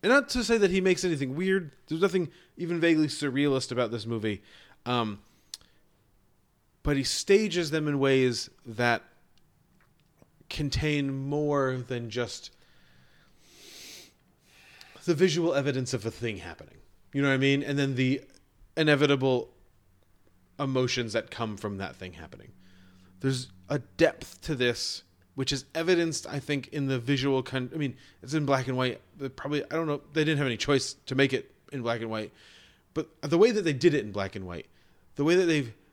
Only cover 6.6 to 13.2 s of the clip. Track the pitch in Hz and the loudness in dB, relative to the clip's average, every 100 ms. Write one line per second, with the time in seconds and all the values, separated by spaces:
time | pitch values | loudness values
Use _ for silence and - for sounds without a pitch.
6.6 | _ _ - 139 131 - - 202 214 170 | _ _ -2 0 0 -4 4 4 4 -2
7.6 | 160 156 151 143 135 135 127 117 - _ | -2 -2 -2 0 4 4 4 0 -8 _
8.6 | - 110 120 98 - _ _ _ _ _ | -16 -2 0 0 -4 _ _ _ _ _
9.6 | _ _ _ _ _ _ _ _ _ - | _ _ _ _ _ _ _ _ _ -6
10.6 | 147 - 156 147 139 135 135 147 147 143 | -4 -2 0 0 -2 -4 -4 -2 0 2
11.6 | 131 127 120 123 117 113 120 - - _ | 0 -2 -6 -8 -6 -4 -6 -8 -16 _
12.6 | _ _ _ - _ _ | _ _ _ -20 _ _